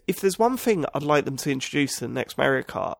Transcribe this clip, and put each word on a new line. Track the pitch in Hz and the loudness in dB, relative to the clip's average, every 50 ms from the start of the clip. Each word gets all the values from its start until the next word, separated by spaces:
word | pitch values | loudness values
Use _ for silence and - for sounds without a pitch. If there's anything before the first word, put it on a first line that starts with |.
| - - | -4 -4
if | 185 - | -2 0
there's | - 196 185 - | 0 0 2 4
one | 220 240 262 | 2 2 2
thing | 247 - 240 220 175 143 - - | 2 0 2 2 2 0 -2 -2
I'd | 139 143 | -2 0
like | 147 151 147 139 | 2 4 4 2
them | 135 135 | 0 -2
to | 131 - 151 139 | -4 -2 -2 -2
introduce | 135 - - - 147 143 135 - - 123 | -2 -4 -2 0 0 0 0 -2 -4 -6
in | 117 120 | -6 -4
the | 131 | -4
next | 123 - - | -4 -4 -2
Mario | - 139 139 135 131 - | 0 2 2 2 2 0
Kart, | - - - 98 - - - | -4 -4 -4 -4 -4 -4 -8